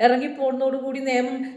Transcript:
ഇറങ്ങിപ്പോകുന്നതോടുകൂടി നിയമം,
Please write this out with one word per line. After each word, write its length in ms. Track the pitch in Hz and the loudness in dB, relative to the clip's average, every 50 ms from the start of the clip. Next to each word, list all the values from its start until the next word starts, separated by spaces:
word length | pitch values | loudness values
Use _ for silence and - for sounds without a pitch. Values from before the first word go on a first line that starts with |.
ഇറങ്ങിപ്പോകുന്നതോടുകൂടി 1000 | 226 247 254 247 277 294 - 277 269 262 262 262 269 262 269 269 262 269 262 269 | 4 4 4 4 0 -4 -4 -2 -2 -2 0 0 0 0 -2 -2 -4 -6 -6 -4
നിയമം, 360 | 269 269 254 247 247 262 269 262 269 269 - | -2 0 0 0 0 0 -4 -6 -6 -8 -10